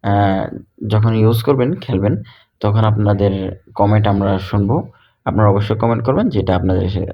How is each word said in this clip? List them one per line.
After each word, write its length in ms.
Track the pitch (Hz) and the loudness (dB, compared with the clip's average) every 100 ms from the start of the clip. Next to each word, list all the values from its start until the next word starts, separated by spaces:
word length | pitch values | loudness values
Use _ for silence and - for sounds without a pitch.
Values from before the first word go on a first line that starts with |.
আহ, 440 | 104 101 101 95 - - - _ 107 | 0 0 2 0 -4 -10 -16 _ -2
যখন 260 | 107 110 | 2 2
ইউজ 280 | 113 110 117 | 2 2 2
করবেন, 320 | - 135 123 | 0 0 0
খেলবেন, 480 | 185 - 104 101 175 - - _ _ | -2 -4 -2 0 -2 -6 -20 _ _
তখন 240 | 107 104 | 0 2
আপনাদের 720 | 110 107 104 101 101 95 95 92 _ | 2 2 0 2 0 -2 -6 -10 _
কমেন্ট 320 | - 101 107 104 | -2 2 4 2
আমরা 320 | 98 98 95 | 0 0 -2
শুনবো। 440 | - 104 98 143 - - _ _ | -2 -2 0 -2 -4 -16 _ _
আপনারা 240 | - 95 104 | -4 2 2
অবশ্যই 280 | 101 107 107 | 2 0 -2
কমেন্ট 280 | 117 113 | 0 0
করবেন 240 | 113 143 214 | 0 0 0
যেটা 280 | 104 95 90 | -2 0 0
আপনাদের 260 | 92 92 | 0 0
এসে 240 | 92 92 85 | -2 -4 -6